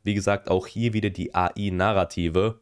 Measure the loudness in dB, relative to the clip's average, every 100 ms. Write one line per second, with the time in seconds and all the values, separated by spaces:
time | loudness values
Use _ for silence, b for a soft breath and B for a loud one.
0 | -2 0 0 -2 0 0 0 -4 -2 0
1 | -2 -2 -4 0 0 0 -2 0 2 2
2 | 0 0 0 2 0 -2